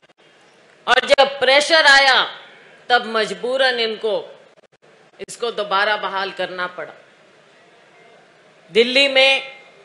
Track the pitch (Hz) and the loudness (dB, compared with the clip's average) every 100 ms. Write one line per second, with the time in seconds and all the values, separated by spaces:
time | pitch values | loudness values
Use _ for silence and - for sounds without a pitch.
0 | _ _ _ _ _ _ _ _ - 247 | _ _ _ _ _ _ _ _ -2 0
1 | 226 277 269 - 240 277 294 320 294 277 | 2 2 2 0 0 2 2 4 6 6
2 | 269 240 165 - - - - - - 240 | 6 2 0 -6 -20 -20 -20 -14 0 0
3 | 220 226 208 185 226 262 262 240 226 214 | 0 -4 -4 -4 -6 -2 0 0 -4 -6
4 | 220 185 147 - _ _ _ _ _ _ | -6 -6 -8 -18 _ _ _ _ _ _
5 | _ - 196 - 233 214 202 196 208 208 | _ -20 -18 -10 -8 -6 -4 0 0 -2
6 | 196 190 196 185 180 185 180 - 147 - | -4 -6 -6 -6 -8 -6 -10 -10 -16 -18
7 | - _ _ _ _ _ _ _ _ _ | -20 _ _ _ _ _ _ _ _ _
8 | - - _ _ _ _ - 180 240 254 | -20 -20 _ _ _ _ -6 0 2 2
9 | 277 262 269 269 - - - - | 2 2 2 2 -4 -18 -20 -20